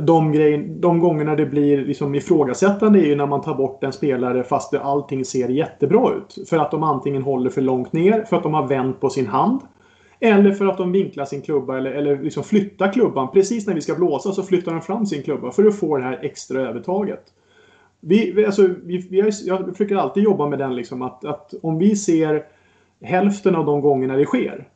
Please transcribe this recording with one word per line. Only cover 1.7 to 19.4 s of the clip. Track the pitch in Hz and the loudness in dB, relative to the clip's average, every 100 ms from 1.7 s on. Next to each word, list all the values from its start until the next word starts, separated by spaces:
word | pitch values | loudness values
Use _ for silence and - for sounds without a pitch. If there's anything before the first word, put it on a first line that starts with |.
| 143 | 2
liksom, | 131 139 143 | 0 -4 -2
ifrågasättande | 139 - 160 131 123 196 202 214 202 | -2 2 2 2 2 2 2 4 6
är | |
ju | 147 143 | 4 2
när | 143 | 0
man | 143 | -2
tar | 160 | -2
bort | 135 135 - | -2 -4 -4
en | 135 | -6
spelare | 131 147 123 127 127 | -4 -2 0 0 -2
fast | 123 139 - | -2 -2 -2
det, | 139 | -4
allting | 139 143 139 135 | -2 -2 -2 -6
ser | 127 131 123 | -4 -2 0
jättebra | 131 160 - 135 214 247 | 0 -2 -2 2 4 2
ut. | - - - - | -2 -8 -14 -2
För | 165 | 0
att | 151 | 0
de | 151 | -2
antingen | 156 135 143 139 | -2 -2 -2 -4
håller | 135 131 127 | -2 -2 -2
för | 139 | 0
långt | 131 127 123 | 0 0 -2
ner, | 160 185 220 | 0 2 2
för | 214 170 | 0 -2
att | |
de | 156 | 0
har | 156 131 | -2 0
vänt | 135 131 131 | 0 -2 -2
på | 139 | -2
sin | 139 117 | -2 -2
hand, | 131 180 262 - _ _ _ _ - | 0 0 -2 -6 _ _ _ _ -2
eller | 226 202 202 | 4 6 6
för | 196 196 | 4 0
att | - | 0
de | 180 | 0
vinklar | 190 160 147 | 0 -2 -4
sin | 139 143 | -8 -8
klubba | 147 147 127 131 | -4 -4 -2 -6
eller, | 131 | -4
eller, | 139 143 139 | -4 -2 -2
liksom, | 147 151 | -4 -6
flyttar | - 208 202 - 196 | 0 0 0 -2 -2
klubban. | 247 185 131 127 | 2 0 0 0
Precis | 196 190 233 208 | 2 2 0 -4
när | |
vi | 165 | -4
ska | 156 | -2
blåsa | 151 175 143 202 | 0 0 0 -4
så | 196 | -4
flyttar | 185 180 175 | -2 -2 -2
de | 165 | -6
fram | - 220 202 | -6 -4 -4
sin | 147 | -4
klubba | 143 127 123 | -4 -6 -4
för | 151 214 | 2 4
att | 202 | 4
få | 160 143 | 0 -2
det | |
här | 127 123 | -2 -6
extra | 143 - - 131 | -8 -10 -8 -4
övertaget. | 127 113 139 190 190 - - _ _ _ _ _ _ _ | -4 -6 -4 -4 -4 -8 -16 _ _ _ _ _ _ _
Vi, | 160 208 185 | 2 2 2
vi, | 185 214 | 0 2
alltså, | 202 190 180 | 4 2 2
vi, | 170 180 - | -6 -8 -4
vi | 190 | 0
har, | 214 202 | 0 0